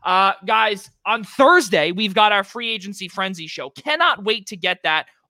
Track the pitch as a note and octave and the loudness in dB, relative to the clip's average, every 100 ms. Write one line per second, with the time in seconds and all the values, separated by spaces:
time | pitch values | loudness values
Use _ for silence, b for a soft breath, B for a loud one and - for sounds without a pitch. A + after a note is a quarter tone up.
0 | - F3+ G3 - F#3 A3 A3 G3+ - _ | -2 2 2 0 -2 0 0 -2 -12 _
1 | - A3+ G3 - C4+ F4+ A3 F3+ D#3 F3+ | -4 -4 -4 4 6 6 4 2 0 -2
2 | G#3+ F#3+ G#3+ G3+ G3 A#3+ A#3 A3 F#3+ G3 | -2 4 4 4 -2 -8 -8 -8 -10 -14
3 | F#3 F#3+ F#3+ F3+ D#3 - C3+ - - D#4 | -12 -6 -6 -6 -12 -12 -12 -10 -6 0
4 | E4+ A3+ G3+ A3 F#3+ G3 F3+ F#3 E3 D#3 | 0 0 -2 -4 -6 -6 -4 -2 -2 -2
5 | - b | -4 b